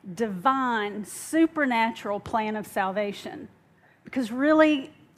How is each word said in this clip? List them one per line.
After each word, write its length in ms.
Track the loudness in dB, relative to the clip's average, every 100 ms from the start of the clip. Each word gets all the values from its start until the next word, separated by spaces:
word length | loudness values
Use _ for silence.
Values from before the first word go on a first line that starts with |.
| -14
divine, 920 | -6 -4 0 0 2 0 0 -2 -6 -10
supernatural 1120 | -12 -2 2 2 2 2 2 0 -2 -6 -6
plan 340 | -2 -2 -2
of 120 | -6 -4
salvation. 800 | -2 -2 -2 -4 -6 -14 -14 -16 _ _ _ _ _
Because 260 | -8 -4 -4
really, 600 | 0 4 6 6 4 -4 -18 _